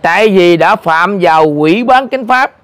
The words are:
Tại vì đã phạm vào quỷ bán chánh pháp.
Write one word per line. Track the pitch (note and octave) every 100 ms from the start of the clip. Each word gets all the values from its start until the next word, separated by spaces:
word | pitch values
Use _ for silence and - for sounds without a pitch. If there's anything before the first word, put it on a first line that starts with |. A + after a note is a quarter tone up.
Tại | E3 F3+ A3
vì | F#3+ F3 E3
đã | E3 G#3+
phạm | E3 D#3+ F3+ G3+
vào | F3 D#3+ D#3
quỷ | D3 D#3 G3
bán | B3 B3+ C4
chánh | C4 A3+
pháp. | B3+ C4+ _